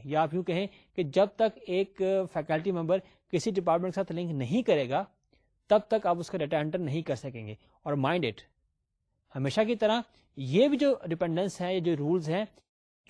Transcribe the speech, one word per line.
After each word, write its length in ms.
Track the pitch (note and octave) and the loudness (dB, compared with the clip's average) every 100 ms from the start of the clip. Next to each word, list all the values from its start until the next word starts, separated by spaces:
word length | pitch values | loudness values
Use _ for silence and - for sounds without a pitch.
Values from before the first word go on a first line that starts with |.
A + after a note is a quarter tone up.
یا 180 | C3 D3+ | -4 -2
آپ 120 | D#3+ | 0
یوں 100 | E3+ | -2
کہیں 240 | F3+ E3+ G3 - _ - | -2 -4 -4 -10 _ -6
کہ 80 | |
جب 240 | D3+ F3+ G3+ - | -2 2 2 2
تک 240 | A3 - | 0 0
ایک 400 | - F#3 G3 - F#3+ F#3+ F3+ | -4 -2 -2 -2 0 0 -2
فیکلٹی 380 | E3 D3+ D#3+ F#3+ | -4 -2 -2 0
ممبر 260 | F3 E3 F#3 - _ - | -2 2 0 -2 _ -4
کسی 200 | E3+ A3+ | -2 0
ڈپارٹمنٹ 420 | F#3+ F3 E3+ F#3 | 0 2 2 0
کے 20 | F#3 | -4
ساتھ 160 | F#3+ | -4
لنک 200 | E3+ F3 | -4 -4
نہیں 300 | E3+ A#2 G#3 | -4 -2 0
کرے 280 | A#3 D#3+ B2 | 4 2 2
گا، 140 | C#3+ G3 _ _ _ _ _ - | -2 -4 _ _ _ _ _ 2
تب 120 | G#3 - | 2 4
تک 200 | A3 G3+ | 0 2
آپ 120 | F3 | -2
اس 100 | E3 | -2
کا 80 | F#3 | -4
ڈیٹا 200 | D3 D#3+ | -2 0
انٹر 220 | D#3 F3+ | 0 -2
نہیں 220 | D#3+ D3+ | -2 -4
کر 140 | D#3+ B2+ | -4 -6
سکیں 320 | C#3 A#2+ G#2+ | -6 -10 -12
گے۔ 80 | G#2+ _ _ | -14 _ _
اور 100 | D3 | -4
mind 300 | C#3+ C3+ F3 B2+ | 0 2 2 -2
it، 260 | - - _ _ _ _ _ _ _ _ C#3 | -4 -16 _ _ _ _ _ _ _ _ -4
ہمیشہ 260 | C#3 G#3 A3 | -2 0 0
کی 80 | A3+ | 2
طرح 260 | G#3+ A#3 - _ _ - | 2 2 -2 _ _ -12
یہ 300 | C3 E3 C#4+ | 0 4 4
بھی 100 | C4+ | 4
جو 180 | C#4+ B3+ F3 | 2 0 -2
ڈیپینڈنس 560 | E3 E3+ E3 F#3+ - | -2 0 0 -2 -4
ہیں، 120 | F3+ | -2
یہ 60 | F#3 | 0
جو 180 | E3+ D#3 | 0 0
رولز 320 | D3 F3+ D3+ | 2 0 0
ہیں، 160 | F3 G#3+ _ _ _ _ _ | -4 -4 _ _ _ _ _